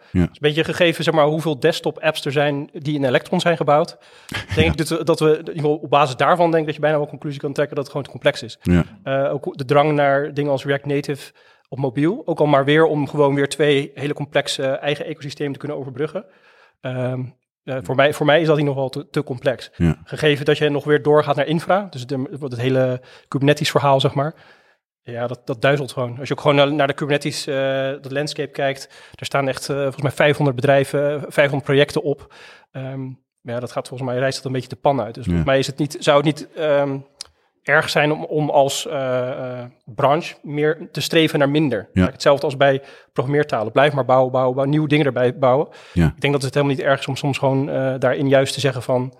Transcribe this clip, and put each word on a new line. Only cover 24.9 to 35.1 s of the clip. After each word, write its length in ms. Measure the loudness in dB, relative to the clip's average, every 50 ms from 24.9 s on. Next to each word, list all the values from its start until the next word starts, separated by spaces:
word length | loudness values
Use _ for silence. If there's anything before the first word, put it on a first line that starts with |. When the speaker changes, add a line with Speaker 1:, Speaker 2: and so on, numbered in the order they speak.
| _ _ _
Speaker 2:
Ja, 240 | -14 -8 -6 -6
dat, 200 | -6 -6 -8 _
dat 160 | -8 -4 0 2
duizelt 300 | 2 2 2 0 -4 -6
gewoon. 260 | -6 -6 -6 -8 -8
Als 100 | -8 -6
je 60 | -6
ook 60 | -2
gewoon 160 | 2 4 4
naar, 160 | 6 4 4 4
naar 140 | 2 0
de 60 | 0 0
Kubernetes, 540 | -2 -4 -2 -2 -2 -2 -4 -6 -6 -6
eh, 80 | -4 -4 -2 -2 -2 -2 -2 -2 -4 -6 -8 -10
dat 80 | -8 -6
landscape 380 | -4 -4 -4 -6 -8 -8 -8
kijkt, 380 | -4 -2 -2 -2 -2 -4 -10 -18 -20 -20 -20 -20 -18
er 120 | -14 -8
staan 220 | -4 -2 -2 -2 -2
echt, 200 | -4 -4 -6 -6
eh, 80 | -4 -4 -4
volgens 200 | -4 -4 -2 -4
mij 80 | -2 0
vijfhonderd 440 | 2 4 4 4 4 2 0 0
bedrijven, 580 | 2 2 4 4 4 4 2 0 0 0 0 -2
eh, 80 | -4 -6 -4
vijfhonderd 360 | 0 2 2 2 2 -2 -2
projecten 380 | 2 4 4 4 2 0 -2 -2
op. 320 | -2 -4 -4 -6 -18 -20 -20 -20 -20 -20 -20 _ _
Ehm, 380 | -14 -12 -12 -10 -10 -10 -10 -10 -12 -16 _ _ _ _
ja, 200 | -12 -8 -8 -8
dat 120 | -8 -8 -8
gaat 160 | -8 -8 -8
volgens 200 | -8 -8 -4 -4
mij, 80 | -2 0
rijst 180 | 0 -2 -2
dat 80 | -4 -6
een 60 | -6 -4
beetje 160 | -4 -6 -6
de 80 | -6
pan 240 | -2 0 2 2 2
uit. 140 | 0 -4